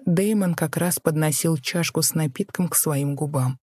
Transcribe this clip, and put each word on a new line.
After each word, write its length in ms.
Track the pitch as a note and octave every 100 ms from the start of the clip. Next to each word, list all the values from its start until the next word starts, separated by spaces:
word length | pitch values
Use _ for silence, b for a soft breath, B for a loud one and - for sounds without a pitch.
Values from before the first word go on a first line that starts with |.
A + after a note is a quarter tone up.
| -
Дэймон 500 | E3+ G3+ G#3+ F3+ D#3+
как 200 | D#3+ -
раз 240 | F3 -
подносил 580 | E3 D#3 D#3 C#3+ E3 D#3
чашку 440 | - F3 D#3+ D#3+
с 140 | D#3+ D#3+
напитком 520 | D#3 - - - F3
к 80 | -
своим 400 | D#3+ C#3 C#3+ C#3
губам. 440 | D3+ D3 B2+ C3 _